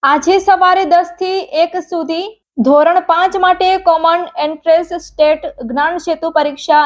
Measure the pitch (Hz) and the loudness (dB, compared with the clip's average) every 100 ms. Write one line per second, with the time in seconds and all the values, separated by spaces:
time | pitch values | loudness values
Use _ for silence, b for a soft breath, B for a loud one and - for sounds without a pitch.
0 | 277 294 294 381 381 370 359 370 381 349 | 0 0 2 0 2 2 4 2 2 2
1 | 349 - 370 381 - 311 339 359 - 349 | 0 -6 -4 -4 -4 -2 -2 -4 -8 -8
2 | 320 330 392 440 _ - 233 294 311 359 | -6 -6 -8 -12 _ -4 2 4 4 2
3 | 349 330 370 381 370 359 370 381 370 320 | 0 0 0 0 0 2 2 2 2 2
4 | 320 339 359 - 302 311 330 320 339 349 | 2 0 -4 -6 -6 -4 0 0 0 -10
5 | - - 302 302 311 - 233 254 302 349 | -12 0 0 0 -4 -10 -8 -4 -4 -4
6 | - 320 330 320 294 285 - 302 | -6 -4 -2 -2 -2 -6 0 2